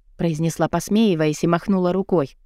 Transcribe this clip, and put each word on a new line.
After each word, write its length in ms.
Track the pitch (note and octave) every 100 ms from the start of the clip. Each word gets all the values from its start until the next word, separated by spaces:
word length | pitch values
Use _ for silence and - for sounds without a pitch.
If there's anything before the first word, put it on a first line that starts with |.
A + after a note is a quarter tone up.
| _ -
произнесла, 520 | E3+ D#3 E3 - D#3+
посмеиваясь, 760 | E3+ - G#3 A3+ E3 D#3 D3
и 40 | D#3+
махнула 460 | E3+ - F#3+ F3+
рукой. 440 | F3+ F#3+ F3+ C#3 -